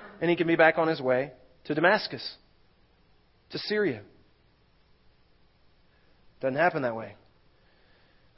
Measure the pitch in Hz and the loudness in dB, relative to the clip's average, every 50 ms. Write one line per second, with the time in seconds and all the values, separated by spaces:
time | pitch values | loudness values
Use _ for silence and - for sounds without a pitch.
0 | - - - - 160 170 175 165 170 165 165 160 160 160 160 180 160 160 160 147 | -20 -20 -12 -4 0 0 2 2 2 0 4 6 6 6 6 4 0 0 0 -2
1 | 131 127 127 127 139 147 - - - - _ _ _ - 151 156 165 180 214 202 | 0 0 0 0 0 -4 -10 -20 -20 -20 _ _ _ -4 -2 2 4 4 4 4
2 | - - - 117 - - - - _ _ _ _ _ _ _ _ _ _ _ _ | 0 -6 -12 -12 -14 -14 -18 -20 _ _ _ _ _ _ _ _ _ _ _ _
3 | _ _ _ _ _ _ _ _ _ _ - 160 - - 208 214 208 165 120 104 | _ _ _ _ _ _ _ _ _ _ -12 -12 -6 -4 -2 0 0 0 -2 -4
4 | - - _ - - _ _ _ _ _ _ _ _ _ _ _ _ _ _ _ | -10 -20 _ -20 -20 _ _ _ _ _ _ _ _ _ _ _ _ _ _ _
5 | _ - _ _ _ _ _ _ _ _ _ _ _ - _ _ _ _ _ _ | _ -20 _ _ _ _ _ _ _ _ _ _ _ -20 _ _ _ _ _ _
6 | _ _ _ _ _ - _ - - 135 131 147 - 233 - 156 135 120 113 113 | _ _ _ _ _ -20 _ -6 -4 -4 0 2 0 0 0 0 -4 -4 -6 -6
7 | 110 104 104 - _ _ _ _ _ _ _ _ _ _ _ _ _ _ _ _ | -12 -14 -16 -20 _ _ _ _ _ _ _ _ _ _ _ _ _ _ _ _
8 | _ _ _ _ _ _ _ | _ _ _ _ _ _ _